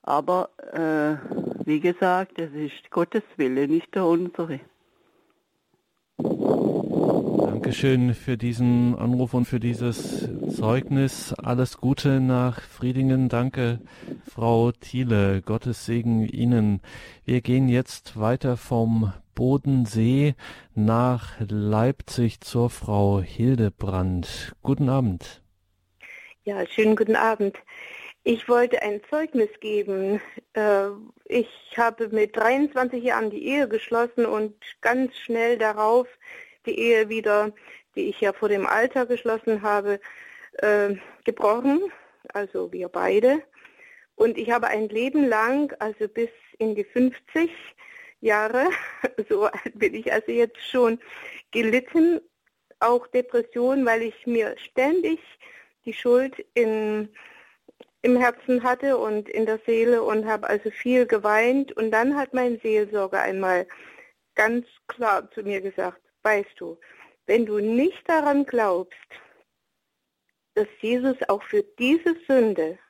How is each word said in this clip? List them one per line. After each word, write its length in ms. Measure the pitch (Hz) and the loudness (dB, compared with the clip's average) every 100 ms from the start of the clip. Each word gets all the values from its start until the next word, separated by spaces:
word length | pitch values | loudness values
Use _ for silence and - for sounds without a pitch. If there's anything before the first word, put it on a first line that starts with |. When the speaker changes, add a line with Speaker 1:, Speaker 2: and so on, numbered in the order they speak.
Speaker 1:
Aber, 460 | - 143 151 180 - - - | 0 -2 0 -2 -2 -10 -14
äh, 440 | - 160 156 151 151 - - - - - | -6 -2 0 -2 -4 -6 -8 -6 -8 -2
wie 140 | 151 | 0
gesagt, 580 | 175 175 185 180 190 - | 0 0 2 2 -2 -6
es 160 | 165 | -8
ist 380 | 143 151 - - | -6 -8 -10 -6
Gottes 320 | - 170 226 - - | -2 0 -2 -6 -2
Wille, 300 | 135 131 143 | 0 2 2
nicht 280 | 160 - 196 | 0 -2 -2
der 100 | 180 | 2
unsere. 540 | 170 180 - 165 131 - _ _ _ _ _ _ _ _ _ _ _ _ _ _ - | 2 0 -6 -8 -8 -12 _ _ _ _ _ _ _ _ _ _ _ _ _ _ -6
Speaker 2:
Dankeschön 2000 | - - - - - - - - - - - - - - - - 139 131 123 | -4 -2 0 2 2 0 -2 0 2 0 0 0 0 0 -4 0 2 4 2
für 240 | 113 - 120 | 0 -4 -4
diesen 580 | 120 117 123 120 120 123 | -4 2 4 4 4 2
Anruf 380 | 117 123 123 | 0 0 0
und 120 | 127 123 | 0 0
für 140 | 123 | 0
dieses 680 | 117 120 120 113 - - - - - - | -2 -2 -4 -4 -6 -6 -6 -6 -6 -2
Zeugnis. 800 | 110 127 - 139 135 - - | 0 0 2 0 0 -2 -10
Alles 440 | - 123 123 127 - | -8 -2 0 0 -2
Gute 420 | 123 139 143 135 | -2 0 2 2
nach 420 | 131 127 127 120 | 2 2 0 -4
Friedingen. 680 | - - 123 127 135 131 127 | -12 -6 -4 0 2 2 2
Danke, 500 | 117 127 131 120 120 - - - - - | 0 -2 -2 -2 -2 -8 -20 -16 -16 -14
Frau 420 | - 117 117 120 | -2 2 4 4
Thiele. 720 | 120 - 123 127 107 98 98 | 0 -6 -4 2 2 2 0
Gottes 440 | - 110 127 113 - | -2 -4 -4 -6 -4
Segen 380 | 120 117 113 110 | -2 0 0 0
Ihnen. 540 | - 120 120 107 101 - - - - | 0 2 4 2 0 -4 -20 -20 -14
Wir 180 | - 123 | -2 -2
gehen 260 | 117 127 131 | 2 2 4
jetzt 500 | 120 - - - 110 | 2 0 -10 -16 -4
weiter 380 | 107 127 135 120 | 0 0 -2 -4
vom 560 | - 120 113 113 107 - - - | -2 0 2 2 0 -4 -14 -2
Bodensee 1000 | 123 139 143 135 117 113 113 135 147 135 - - - | 0 2 2 0 0 0 2 4 2 0 -10 -20 -10
nach 640 | - 107 113 123 123 - - 104 | -2 2 4 2 0 -4 -10 -6
Leipzig 960 | 104 104 107 117 139 - - 117 - | -2 0 2 2 0 -6 -2 -2 -2
zur 280 | - 120 120 | -6 0 0
Frau 520 | - - 101 101 101 | -2 -2 2 2 2
Hildebrand. 1300 | 90 - 117 131 107 - 98 92 92 90 85 - - - | -2 0 2 2 0 -2 -4 -2 0 -2 -6 -10 -14 -8
Guten 260 | - 135 139 | -2 0 2
Abend. 520 | 135 120 90 - - _ _ _ _ _ _ - - - - - | 2 0 -2 -10 -20 _ _ _ _ _ _ -20 -20 -20 -14 -10
Speaker 3:
Ja, 200 | 202 175 | -6 -6
schönen 300 | - 214 214 | 2 2 4
guten 200 | 220 220 | 2 2
Abend. 420 | 226 220 196 - - - - - - - | 2 0 -2 -4 -20 -20 -18 -18 -20 -8
Ich 240 | - 233 - | -2 -2 2
wollte 320 | 240 240 240 | 2 4 0
ein 200 | 208 208 - | -2 -6 -4
Zeugnis 400 | 302 311 269 214 - | -4 -2 0 -2 -4
geben. 640 | 220 208 202 190 190 208 - - _ | -4 -4 -2 -4 -2 -4 -6 -20 _
Äh, 340 | - 214 202 196 202 220 - - | -2 2 2 0 -6 -18 -20 -4
ich 220 | 247 226 - - - | -2 -2 -8 -14 0
habe 320 | 233 226 226 | 0 0 -4
mit 280 | 214 214 226 | 0 0 2
dreiundzwanzig 680 | 220 262 294 262 254 247 | 2 2 0 0 -2 -2
Jahren 260 | 240 226 220 | -2 -2 -2
die 160 | 208 - | -6 -4
Ehe 220 | 277 262 | 0 0
geschlossen 580 | 220 - 233 240 240 233 | -2 -2 -2 -2 0 0
und 300 | 214 214 208 - - | 0 -4 -8 -20 -4
ganz 340 | 226 254 254 - | -2 0 -2 -6
schnell 400 | - 233 233 240 | -6 0 2 2
darauf 500 | 220 208 214 240 247 - - - - _ - | 0 2 4 4 2 -8 -20 -20 -20 _ -8
die 140 | - | -2
Ehe 300 | 233 226 214 | 2 4 2
wieder, 420 | 226 214 208 214 208 - - _ - | -2 2 2 0 -6 -20 -20 _ -6
die 140 | 202 | -6
ich 120 | - | 0
ja 120 | 202 | -2
vor 160 | 196 214 | 0 0
dem 160 | 202 190 | 0 0
Alter 400 | 208 240 262 233 | 2 2 0 -2
geschlossen 560 | 240 233 220 226 220 | -2 -2 -2 -2 -2
habe, 380 | 208 208 202 202 - - - - - | 0 0 0 -4 -6 -20 -20 -20 -18
äh, 420 | - 214 208 202 196 - - - | -2 2 2 2 -2 -10 -8 -6
gebrochen. 640 | 220 208 226 254 294 381 - - _ - | 0 2 2 2 0 -2 -10 -20 _ -10
Also 380 | 202 202 190 180 | -8 -6 -6 -8
wir 180 | 180 180 | -8 -8
beide. 540 | 175 185 196 240 294 - _ - _ - - _ - | -2 2 4 4 2 -2 _ -20 _ -20 -20 _ 0
Und 220 | 226 226 | 0 2
ich 120 | 226 | -2
habe 180 | 240 233 | 0 0
ein 200 | 214 214 | -2 -2
Leben 380 | 214 254 302 277 | -2 -2 2 2
lang, 480 | 220 226 269 294 - | 2 2 0 -2 -4
also 280 | 220 208 214 | -8 -6 -8
bis 220 | 226 233 - _ _ | -4 -6 -8 _ _
in 160 | 220 | -4
die 120 | 208 202 | -2 -4
fünfzig 640 | 247 254 247 _ 320 330 - - _ - - - _ | 2 0 0 _ -2 -2 -4 -20 _ -20 -20 -20 _
Jahre, 480 | 220 208 214 247 311 359 - - | 0 0 0 0 0 -2 -8 -6
<laughs> 260 | - - 208 | -6 -4 -2
so 140 | 202 | 0
alt 340 | 208 196 - - | 0 -2 -14 -2
bin 160 | 202 | -2
ich 180 | 220 226 | -2 -2
also 200 | 220 220 | -2 -2
jetzt 320 | 233 233 - - | 0 0 -2 -6
schon, 340 | 254 240 233 - - - - - | 2 2 0 -8 -20 -18 -20 -8
gelitten, 720 | 220 226 240 254 330 330 330 - _ _ _ _ _ | -2 0 0 0 2 4 2 -4 _ _ _ _ _
auch 280 | 226 240 247 | 2 2 0
Depression, 800 | 254 247 240 233 240 240 277 247 | -2 0 -2 -2 -2 0 2 2
weil 160 | 226 | 0
ich 240 | 226 - - | -2 -8 -4
mir 300 | 233 214 - | -2 -2 -6
ständig 600 | - - 262 359 330 320 - - - - - _ - | -6 0 2 2 0 -4 -6 -20 -20 -20 -20 _ -14
die 80 | |
Schuld 500 | 214 247 247 269 269 - - | -4 2 4 2 -6 -6 0
in, 540 | 226 220 214 214 208 - - - - _ - _ - _ | 0 0 -2 -4 -6 -12 -20 -20 -20 _ -20 _ -20 _
im 160 | 240 247 | 2 4
Herzen 460 | 247 240 - 247 | 4 0 0 0
hatte 340 | 247 247 277 254 | 2 0 0 0
und 320 | 220 214 208 | 0 -4 -4
in 160 | - 220 | -2 -2
der 140 | 220 226 | -2 0
Seele 360 | 226 233 240 | 2 4 2
und 240 | 220 214 214 | 2 0 -2
habe 220 | 214 - | -4 -2
also 240 | 208 208 | -2 -4
viel 340 | - 247 254 240 | -6 0 2 4
geweint. 680 | 220 208 214 233 262 269 | 2 2 2 4 2 0
Und 180 | - 220 | -2 0
dann 240 | 220 247 285 | 2 2 0
hat 180 | 269 | -2
mein 260 | 254 247 233 | -2 -2 -2
Seelsorger 600 | 226 214 208 214 190 190 | 0 0 0 -2 -2 -2
einmal 460 | - 190 185 180 180 - - - - _ _ | -2 -2 0 0 -2 -14 -20 -20 -20 _ _
ganz 320 | - 214 240 240 _ _ | 0 0 0 -6 _ _
klar 420 | - 233 196 208 | -4 0 0 -2
zu 120 | - | -10
mir 180 | 202 196 | -6 -6
gesagt: 400 | 190 190 185 - _ _ | -6 -6 -6 -8 _ _
Weißt 320 | 214 208 202 - | 0 0 -2 -12
du, 220 | 170 165 - - - _ - | -14 -14 -20 -20 -20 _ 0
wenn 180 | 214 220 | 2 2
du 140 | 208 | 0
nicht 480 | 208 233 320 - - | 2 2 2 -2 0
daran 380 | 320 294 285 277 | 2 2 2 2
glaubst, 520 | 240 214 180 185 - - - - _ _ _ _ _ _ _ _ _ _ _ _ - | 0 2 0 -4 -14 -20 -20 -20 _ _ _ _ _ _ _ _ _ _ _ _ -4
dass 120 | 208 - | -4 -4
Jesus 380 | 220 247 262 262 - | -2 0 0 -2 -2
auch 160 | 202 | -2
für 200 | - - 403 - | 0 -2 -2 -2
diese 380 | 247 330 349 339 - | 2 2 2 -2 2
Sünde 520 | 269 220 180 160 185 _ | 4 4 2 -4 -6 _